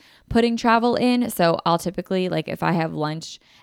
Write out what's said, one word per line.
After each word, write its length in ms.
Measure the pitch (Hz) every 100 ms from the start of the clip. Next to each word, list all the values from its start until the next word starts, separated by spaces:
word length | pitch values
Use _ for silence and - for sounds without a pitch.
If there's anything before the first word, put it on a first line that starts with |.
| _ _ -
putting 260 | 226 233 233
travel 400 | 240 226 240 240
in. 340 | 247 247 220
So 280 | - 170 165 -
I'll 140 | 170
typically, 500 | 180 180 175 190 185
like, 180 | 160 156
if 160 | 143
I 80 | 165
have 220 | 165 165
lunch 480 | 160 151 156 - - _ _